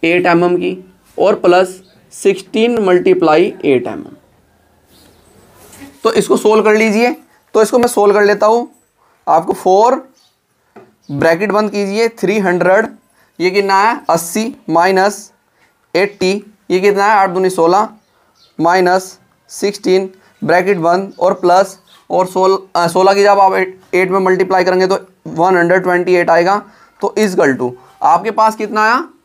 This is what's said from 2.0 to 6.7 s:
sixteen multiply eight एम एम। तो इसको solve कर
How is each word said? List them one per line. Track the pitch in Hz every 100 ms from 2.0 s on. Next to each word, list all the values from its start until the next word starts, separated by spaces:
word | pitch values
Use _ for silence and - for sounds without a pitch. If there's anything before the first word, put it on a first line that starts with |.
| _
sixteen | - 196 185 - 220 226 233
multiply | 196 180 180 185 165 156 190 -
eight | - 127 120
एम | 82
एम। | - - _ _ _ _ _ _ _ _ _ _ _ _ _ _ - - - -
तो | 220
इसको | 226 - -
solve | 208 220
कर | 208